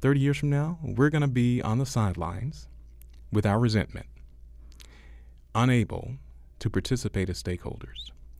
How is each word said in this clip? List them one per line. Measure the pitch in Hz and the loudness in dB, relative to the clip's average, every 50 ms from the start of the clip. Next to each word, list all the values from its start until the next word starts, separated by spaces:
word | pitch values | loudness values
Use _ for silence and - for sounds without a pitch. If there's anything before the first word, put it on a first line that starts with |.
thirty | - 135 143 139 | 2 2 4 4
years | 135 143 143 143 | 4 2 2 2
from | - 147 | 0 0
now, | 143 143 151 160 175 165 156 | 2 2 0 -2 -4 -6 -6
we're | 117 101 110 139 151 | -6 2 4 4 4
gonna | 156 151 147 139 | 6 4 2 2
be | 120 123 120 123 123 123 | 4 4 4 4 4 2
on | - - 110 123 | 2 0 0 0
the | 135 | 0
sidelines | 127 - 120 107 98 90 - 82 82 95 98 113 147 160 - - - - - - - - - - - - - - - | 0 0 0 2 2 0 -2 -4 -6 -4 -6 -6 -8 -8 -10 -14 -16 -18 -20 -20 -20 -20 -20 -20 -20 -20 -20 -12 -2
with | - 104 101 | 0 2 2
our | 104 101 113 | 4 4 4
resentment, | 123 117 107 104 82 - - - - - - - - - - - - - - - - - - - - - - - - - - - - - - - - - - | 4 4 4 2 0 0 -4 -12 -14 -14 -18 -20 -20 -20 -20 -20 -20 -20 -20 -20 -20 -20 -20 -20 -20 -20 -20 -20 -20 -20 -20 -20 -20 -20 -20 -20 -18 -4 0
unable | 113 120 127 123 120 107 - - 87 - - 131 - - - - - - - - - | 2 4 4 4 4 2 0 -2 -8 -8 -8 -10 -12 -14 -18 -20 -20 -20 -20 -16 -6
to | - 107 | -4 -2
participate | - 95 - - 131 120 - 107 - 101 95 92 | 0 0 0 0 -2 -2 -2 -2 -2 0 -2 -2
as | 90 - | -2 -6
stakeholders | - - 90 - - - - - - - - - - - - - - - - - | -4 -6 -6 -4 -6 -10 -10 -10 -12 -14 -14 -14 -16 -16 -16 -18 -20 -20 -18 -8